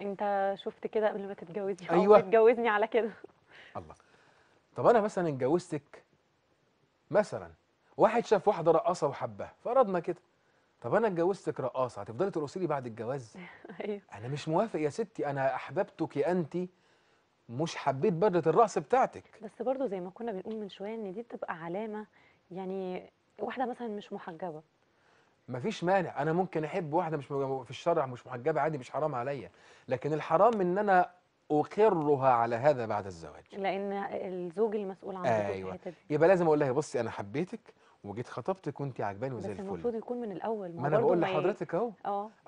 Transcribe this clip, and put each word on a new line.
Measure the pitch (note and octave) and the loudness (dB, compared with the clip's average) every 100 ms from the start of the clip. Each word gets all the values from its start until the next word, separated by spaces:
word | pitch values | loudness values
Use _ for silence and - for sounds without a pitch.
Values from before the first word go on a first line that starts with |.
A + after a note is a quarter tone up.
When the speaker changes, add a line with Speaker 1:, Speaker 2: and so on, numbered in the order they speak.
Speaker 1:
انت | G3+ F#3+ G#3 G3+ G3 G3 | -8 -4 -2 0 0 -2
شفت | A3 - G#3 | -8 -8 -4
كده | A3 G#3 | 0 0
قبل | G3+ G3 | -2 -8
ما | |
تتجوزني | G3+ E3+ G3+ G3 F#3 E3+ | -10 -10 -6 -4 -4 0
او | F3 | 4
Speaker 2:
أيوة. | G3+ G#3 | 10 8
Speaker 1:
بتجوزني | F#3+ A3+ A3+ A#3+ A#3 | 10 6 8 6 2
على | G#3 G#3+ | 2 2
كده؟ | A#3+ G#3+ - - _ _ - - G2+ | 0 0 -6 -20 _ _ -20 -14 -14
Speaker 2:
الله. | D#2 D#2+ _ _ _ _ _ _ _ - | -14 -20 _ _ _ _ _ _ _ 2
طب | D3+ | 6
انا | A#3 | 6
مثلًا | G3+ G3 E3+ | 4 0 -2
اتجوزتك، | C3 B2+ F3 - D3 _ - _ _ _ _ _ _ _ _ _ _ - | 0 2 2 0 -10 _ -20 _ _ _ _ _ _ _ _ _ _ -2
مثلًا | F3 G3+ A2+ E2 - _ _ _ - | 0 0 -6 -10 -18 _ _ _ 2
واحد | F#3+ A#3 - | 4 4 2
شاف | G3 G3+ | 4 4
واحده | F#3+ D#3+ | 2 4
رقاصه | D#3+ E3+ F3+ D3 | 4 4 0 -2
وحبها، | A#2+ B2+ G2+ F#2 - | -2 -8 -8 -14 -10
فرضنا | G3 C4+ G#3 F3+ | 0 4 4 2
كده. | E3+ E3 _ _ _ _ _ _ | -2 -8 _ _ _ _ _ _
طب | A#2+ | 0
انا | F#3 A3+ | 2 2
اتجوزتك | E3+ E3+ F#3+ D#3+ C#3 | 2 0 0 -4 -4
رقاصه، | B2+ C3 B2+ G2+ | -4 -2 -4 -4
هتفضلي | G#2 A#2 G3 | -10 -4 -2
ترقصي | E3 C#3+ F#3 | -2 -6 -4
لي | E3 | -2
بعد | C#3+ B2 | -4 -6
الجواز؟ | A2+ A2+ C#3 A2+ F#3+ F3 - | -8 -6 -8 -10 -18 -18 -20
Speaker 1:
<laughs> | - F#3+ | -20 -12
أيوة. | G#3 G3+ - | -8 -10 -12
Speaker 2:
انا | G2+ A#2+ | -12 -8
مش | C#3+ D#3 | -8 0
موافق | E3 A3+ D#3+ | 0 0 0
يا | D3+ | -2
ستي، | - A3+ - C#3+ | -2 -8 -4 -4
انا | C#3 C3+ | 0 -2
احببتك | C3 - C#3+ G3+ - D3+ C#3 | -2 -4 -2 -2 -2 -4 0
انت، | D3 F3+ D3 E3+ F3+ _ _ _ _ _ _ _ - | 2 2 0 -4 -6 _ _ _ _ _ _ _ -10
مش | A#2+ E3 - | -4 -4 -2
حبيت | C#3 C3+ G#3 | -4 0 0
بدله | E3 G#3 F3 D#3+ | 2 2 4 4
الرقص | F3 A3 F#3+ | 4 4 2
بتاعتك. | D3+ C4 G#3+ - - - | 0 2 2 -2 -18 -18
Speaker 1:
بس | G#3 - | -18 -8
برضو | A#3 C4 B3 | -4 -2 -2
زي | F#3+ | -4
ما | F3+ | -8
كنا | F#3 A#3 | -10 -8
بنقول | F#3 - A3 | -8 -8 -10
من | G3+ | -10
شويه، | - G3+ | -10 -10
ان | A3+ G3+ | -8 -8
دي | F#3+ | -10
بتبقى | A#3 A3 - E3+ | -12 -12 -10 -8
علامه، | E3 F#3 A3 G#3 G#3+ _ _ _ - | -6 -6 -6 -8 -12 _ _ _ -16
يعني | F3+ F#3 F#3+ F#3 F3+ - _ _ - | -10 -8 -6 -6 -8 -12 _ _ -10
واحده | A#3+ A#3+ A#3+ | -8 -6 -6
مثلًا | B3 A#3 | -6 -8
مش | G#3 - | -10 -10
محجبه. | G3+ - D#3+ F3+ D3+ - _ _ _ _ _ _ _ - | -12 -12 -10 -10 -10 -18 _ _ _ _ _ _ _ -12
Speaker 2:
مفيش | B2 F3+ - | -6 -6 -4
مانع، | E3+ G3 D3 C3+ | 0 2 0 -2
انا | D3+ | 0
ممكن | E3+ F#3 D#3+ | 0 0 -4
احب | D3+ G3 D#3 | -4 -6 -2
واحده | E3 E3 D#3 | -2 0 -4
مش | C3 | -4
مج-، | C#3 C3+ C3+ | -4 -4 -4
في | A#2+ | -8
الشرع | A#2+ E3+ E3 C3+ | -4 0 0 0
مش | A#2+ - | -6 -12
محجبه | B2+ C#3+ D#3 | -4 -2 0
عادي، | D3 D3 | 0 -2
مش | B2 | -6
حرام | C3+ D3+ | -4 -2
عليا، | B2+ B2+ C#3 F2 _ - - - | -2 -4 -6 -10 _ -20 -16 -6
لكن | B2 D3 | -4 -2
الحرام | D3+ - E3 A3 G#3+ | -2 2 6 6 6
ان | F3+ F#3+ | 2 2
انا | G#3 F#3 - _ _ _ - | 6 6 4 _ _ _ 0
اقرها | D3+ D3 G3+ A3 F3 D3+ C#3 C3+ | 0 2 6 6 6 4 4 6
على | A#2 A#2 A#2 | 6 4 4
هذا | C#3+ B2+ A2 | 4 4 0
بعد | G#2 G2 | -2 -4
الزواج. | E2+ D#2 - - | -12 -14 -16 -14
Speaker 1:
لان | G3+ F#3+ G3 G3+ G3 G3 | -6 -4 -2 -4 -6 -6
الزوج | G3+ G3 F3+ F3 E3+ A3+ G#3+ | -6 -6 -8 -8 -2 -2 -2
المسؤول | F#3+ F#3 G3 F#3+ | -6 -8 -10 -4
عن | |
زوجته | F3 A2 G2+ | 0 0 0
في | |
Speaker 2:
أيوة. | F#2+ F#2 | -4 -8
Speaker 1:
الحتة | F2+ F3+ | -10 -12
دي. | - - | -14 -4
Speaker 2:
يبقى | D3 D#3+ | 4 6
لازم | F#3 E3 | 6 6
اقول | D3+ | 4
لها: | C#3+ | 4
"بصي، | B2+ D3 B2+ | 0 0 -2
انا | A#2 | -4
حبيتك | - G2+ C3 F3+ - - _ _ _ | -6 -6 -6 -6 -8 -16 _ _ _
وجيت | G2+ G2+ - | -10 -8 -8
خطبتك | - B2 F#3 D3+ C#3 | -8 -6 -6 -6 -6
وانت | C#3 B2 | -8 -4
عجباني | G#2+ G2 C3+ | -6 -4 -6
وزي | A#2+ - | -6 -8
Speaker 1:
بس | F#3+ | -8
Speaker 2:
الفل." | G3 | -8
Speaker 1:
المفروض | F3+ A#3+ | -6 -4
يكون | A3+ - B3 | -6 -8 -8
من | A3+ | -6
الاول، | F3+ G#3 A3 F3+ | -6 -6 -6 -6
ما | E3+ | -6
Speaker 2:
ما | C#3 | 0
انا | G3+ | 2
Speaker 1:
برضو | - | 4
Speaker 2:
بقول | F3 | 2
Speaker 1:
ما | D#3+ | 2
ي-، | |
Speaker 2:
لحضرتك | D#3 F3 - D#3+ | 0 0 -2 -4
اهو. | E3+ A#3+ F#3 - | -2 -4 -6 -6
Speaker 1:
اه. | G3+ G#3+ _ | -6 -6 _